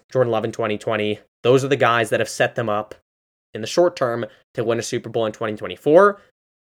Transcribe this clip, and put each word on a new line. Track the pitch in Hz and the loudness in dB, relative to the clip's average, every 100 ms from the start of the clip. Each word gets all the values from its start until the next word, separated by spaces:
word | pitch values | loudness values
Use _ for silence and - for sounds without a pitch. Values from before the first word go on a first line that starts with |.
| _ | _
Jordan | 131 123 | -2 0
Love | 110 113 | 0 -2
in | |
twenty | 110 110 104 | -4 -4 -4
twenty, | - 107 107 104 _ _ | -4 -2 -2 -4 _ _
those | 117 135 | 2 2
are | 135 | 2
the | 131 | 2
guys | 120 117 110 | 2 2 0
that | 113 | -2
have | 113 | -4
set | - 123 - | -2 -2 -2
them | 113 | -4
up | 104 - - _ _ _ _ _ | -4 -6 -14 _ _ _ _ _
in | 110 | -12
the | 110 | -4
short | - 175 175 | 2 2 2
term | 123 117 107 - _ - | -4 -4 -8 -12 _ -6
to | |
win | 113 117 | -2 -2
a | |
Super | - 120 113 | -2 -6 -4
Bowl | 117 110 | -4 -4
in | |
twenty | - 110 107 | -4 -6 -6
twenty-four. | 95 90 143 160 202 202 _ _ _ _ | -10 -4 4 6 6 2 _ _ _ _